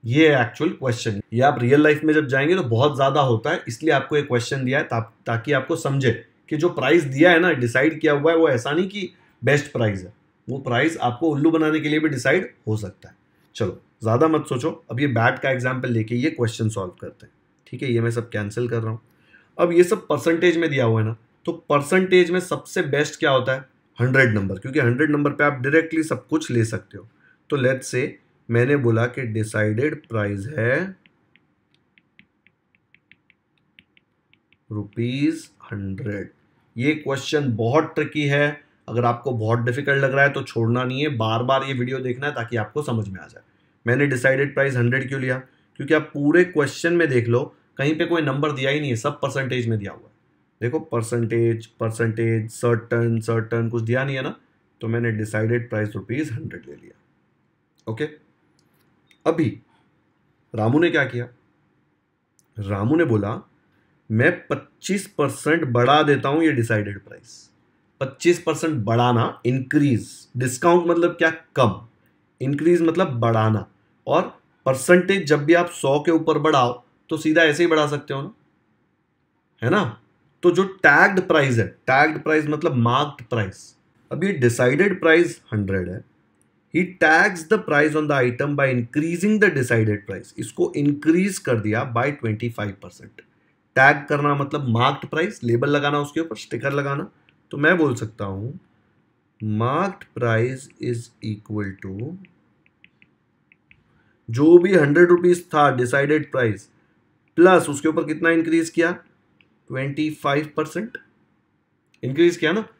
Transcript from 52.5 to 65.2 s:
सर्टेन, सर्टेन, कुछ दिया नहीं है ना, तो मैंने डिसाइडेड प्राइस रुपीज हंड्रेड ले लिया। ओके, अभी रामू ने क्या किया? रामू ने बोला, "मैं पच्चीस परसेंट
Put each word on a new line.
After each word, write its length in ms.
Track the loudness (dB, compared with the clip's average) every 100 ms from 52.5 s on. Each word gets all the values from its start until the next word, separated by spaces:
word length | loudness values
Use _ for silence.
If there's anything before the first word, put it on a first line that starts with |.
सर्टेन, 680 | -4 -2 -2 -2 -2 0 -2
सर्टेन, 480 | -2 -4 -2 -2 -2
कुछ 140 | -4
दिया 200 | -2 -2 -2
नहीं 100 | -4
है 60 |
ना, 120 | -6 -10 _ _ _ _
तो 60 | -4
मैंने 240 | -2 -2
डिसाइडेड 560 | -2 -4 -2 0 0 -2
प्राइस 260 | -4 -4 -6
रुपीज 360 | -8 -6 -6
हंड्रेड 360 | -8 -10 -14 -18
ले 80 | -20
लिया। 260 | -20 _ _ _ _ _ _ _ _ _ -12
ओके, 200 | -8 -8 -10 _ _ _ _ _ _ _ _ _ _ -2
अभी 320 | 0 -2 -4 _ _ _ _ _ _ _ _ _
रामू 260 | -2 2 2
ने 100 | 2
क्या 140 | 2 -2
किया? 220 | -4 -10 _ _ _ _ _ _ _ _ _ _ _ _ -14
रामू 380 | -6 -2 0 2
ने 100 | 2
बोला, 340 | 2 0 -8 -14 _ _ _ _ _ _
"मैं 220 | 2 2 2 -6
पच्चीस 600 | -8 -8 _ -6 -6 -6
परसेंट 560 | -4